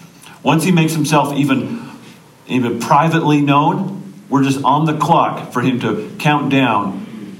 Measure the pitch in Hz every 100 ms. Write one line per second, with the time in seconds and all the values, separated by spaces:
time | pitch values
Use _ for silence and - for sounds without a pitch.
0 | - - - - - 160 185 165 160 156
1 | 139 151 135 139 135 123 104 - - -
2 | - - - - - 123 120 117 117 147
3 | 160 160 151 151 143 139 156 190 - -
4 | - - - 139 135 131 - 147 156 147
5 | 143 160 113 - - 123 131 120 117 -
6 | - - 151 147 131 135 123 107 98 95
7 | - - - -